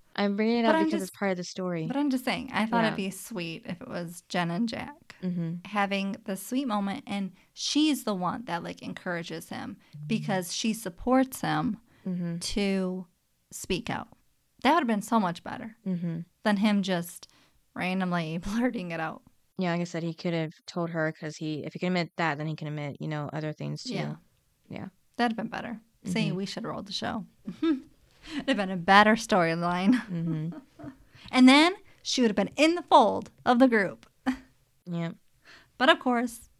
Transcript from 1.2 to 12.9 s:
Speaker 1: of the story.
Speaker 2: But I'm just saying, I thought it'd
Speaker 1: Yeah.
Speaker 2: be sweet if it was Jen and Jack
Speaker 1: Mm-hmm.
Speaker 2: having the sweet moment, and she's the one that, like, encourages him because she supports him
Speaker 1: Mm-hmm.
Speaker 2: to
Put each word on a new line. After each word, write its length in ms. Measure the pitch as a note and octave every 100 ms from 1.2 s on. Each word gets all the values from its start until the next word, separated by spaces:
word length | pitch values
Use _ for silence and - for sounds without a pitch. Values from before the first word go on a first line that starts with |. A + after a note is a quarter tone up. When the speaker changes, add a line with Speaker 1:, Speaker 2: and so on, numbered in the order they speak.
| G3
Speaker 1:
of 40 | F3+
the 60 |
story. 420 | F3+ - F#3 E3+ D#3+
Speaker 2:
But 80 | C4+
I'm 120 | D4
just 160 | C4
saying, 260 | C4 F3 -
I 140 | F#3+ A3
thought 180 | A#3
it'd 140 | A3 -
Speaker 1:
Yeah. 80 | F#3+
Speaker 2:
be 40 |
sweet 520 | - - G#3+ E3 E3 -
if 140 | F3
it 60 | -
was 340 | F3+ E3+ E3+ -
Jen 220 | F3+ F3
and 180 | F3 A#3
Jack 260 | - - - - -
Speaker 1:
Mm-hmm. 320 | F#3 F3 E3 F3
Speaker 2:
having 520 | F#3 G#3 G3 G3 G3 -
the 120 | - F#3+
sweet 320 | - B3+ C4+
moment, 340 | G#3 G3 F#3+ -
and 260 | G3+ F#3 - _
she's 500 | - - C#4+ D#4 A#3+
the 100 | -
one 300 | F#3+ F3+ -
that, 180 | - F3
like, 200 | E3+ -
encourages 640 | F3+ F3 F#3 E3+ E3+ E3 -
him 300 | - - G3+ _ D3 -
because 460 | A3+ - F#3+ F3+
she 200 | - A3
supports 640 | A3 F#3 - A#3+ C4 C4 -
him 380 | D#3+ D3+ D#3+ - _ _ F#3+
Speaker 1:
Mm-hmm. 300 | F3+ E3+ E3+
Speaker 2:
to 680 | - - G3+ F#3+ F#3